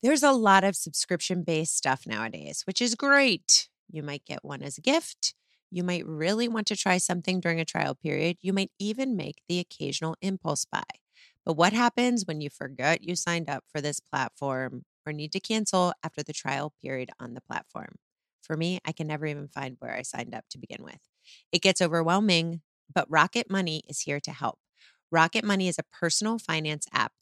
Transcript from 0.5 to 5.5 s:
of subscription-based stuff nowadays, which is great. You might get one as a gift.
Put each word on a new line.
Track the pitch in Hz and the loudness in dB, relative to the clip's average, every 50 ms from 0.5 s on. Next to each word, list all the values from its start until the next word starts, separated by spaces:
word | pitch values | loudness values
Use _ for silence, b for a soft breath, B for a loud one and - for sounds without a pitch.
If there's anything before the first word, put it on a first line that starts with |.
| 196 190 190 | 8 8 8
of | 196 185 | 4 0
subscription-based | - - 170 147 - - - 180 165 - - 185 180 165 170 165 156 160 165 - | 0 -6 -4 -4 -4 -2 -2 -2 -4 -2 -2 -2 -2 0 0 0 0 0 0 -2
stuff | - - 143 131 135 - | -2 2 0 0 0 -2
nowadays, | - 113 107 110 113 98 82 73 73 - - - | -6 -4 -4 -4 -6 -8 -10 -12 -10 -10 -8 -8
which | - 190 - | -4 -2 0
is | 240 240 226 | 0 0 0
great. | - - 277 277 277 277 262 196 - _ - - - - _ _ _ _ _ | 0 2 4 6 6 6 6 4 0 _ 4 4 4 4 _ _ _ _ _
You | - 156 147 | -12 -10 -8
might | 147 143 143 _ | -8 -8 -10 _
get | _ 147 - - | _ -12 -10 -8
one | 147 143 135 139 | -10 -10 -8 -8
as | 143 143 - | -10 -10 -2
a | 156 | 2
gift. | 247 277 330 330 - - _ - - - _ _ _ | 2 2 2 2 -2 -12 _ -4 -4 -4 _ _ _